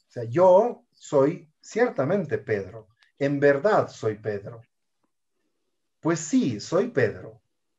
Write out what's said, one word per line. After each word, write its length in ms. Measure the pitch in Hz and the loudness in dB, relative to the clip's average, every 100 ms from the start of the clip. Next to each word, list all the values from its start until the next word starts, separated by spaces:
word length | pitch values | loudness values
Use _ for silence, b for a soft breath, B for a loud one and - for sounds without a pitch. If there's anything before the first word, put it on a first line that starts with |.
| _ | _
O 40 | |
sea, 120 | 120 | -12
yo 600 | 117 143 185 180 240 - _ | -6 4 6 6 4 -4 _
soy 600 | _ - 143 139 180 - _ | _ -2 2 2 0 -14 _
ciertamente 760 | - 214 247 - 135 202 156 110 | -10 -2 -2 0 -2 -2 -2 -6
Pedro. 520 | - 101 98 113 - _ _ - | -4 -6 -6 -16 -20 _ _ -6
En 220 | 143 143 | -4 2
verdad 480 | 143 139 208 185 113 | 2 2 2 0 -2
soy 280 | - 113 107 | -4 -6 -4
Pedro. 440 | 107 101 104 117 _ _ _ _ _ _ _ _ _ _ _ _ _ _ | -8 -8 -10 -18 _ _ _ _ _ _ _ _ _ _ _ _ _ _
Pues 180 | 156 170 | -4 -4
sí, 400 | - 262 170 107 | 0 0 0 -4
soy 280 | - 170 220 | -4 -2 0
Pedro. 540 | 135 107 92 87 - _ _ _ | 0 -2 -2 -16 -20 _ _ _